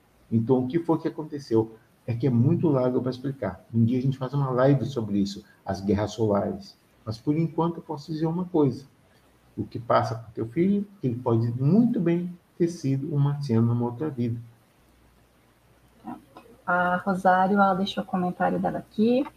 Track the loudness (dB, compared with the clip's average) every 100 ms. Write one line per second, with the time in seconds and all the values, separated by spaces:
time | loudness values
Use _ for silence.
0 | _ _ _ 0 2 2 2 -2 -2 -2
1 | -4 -8 -10 -12 0 0 0 -4 _ _
2 | -8 -2 0 2 4 2 2 2 0 0
3 | -2 -4 -8 -6 -8 -8 -4 0 2 2
4 | -2 -2 -4 -2 -2 2 4 4 0 -4
5 | -2 -2 -2 -6 -16 _ -8 -4 -2 0
6 | -2 -2 0 0 -2 -6 -12 -20 _ _
7 | -12 -6 -2 -2 -2 0 -2 -4 -10 -12
8 | -10 -4 -2 -2 -2 2 2 0 -10 _
9 | _ _ _ _ _ -10 -10 -8 0 0
10 | 0 -4 -10 -8 -6 0 2 0 -2 -6
11 | -4 -2 0 2 2 0 4 4 4 2
12 | 0 0 -2 -10 _ 0 0 0 -2 -2
13 | -2 0 0 0 0 2 4 2 -2 -4
14 | -6 -4 -4 -4 -10 _ _ _ _ _
15 | _ _ _ _ _ _ _ _ _ _
16 | -18 -18 -18 -20 -20 -10 -2 0 2 0
17 | 0 2 4 4 4 4 4 2 -2 -4
18 | -4 -2 -2 0 0 0 -2 -4 -6 0
19 | 2 2 0